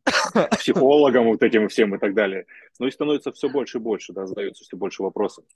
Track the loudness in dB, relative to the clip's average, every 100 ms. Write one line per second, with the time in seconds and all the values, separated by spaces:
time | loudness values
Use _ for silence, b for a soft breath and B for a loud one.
0 | -4 -2 -2 0 0 -2 0 2 6 6
1 | 6 4 2 2 2 2 0 2 0 0
2 | -2 0 -2 -2 -12 B B -8 -8 -4
3 | -2 -2 -4 -6 -4 -4 -4 -6 -4 -6
4 | -6 -10 -10 -8 -8 -10 -18 -10 -10 -6
5 | -6 -4 -6 -6 _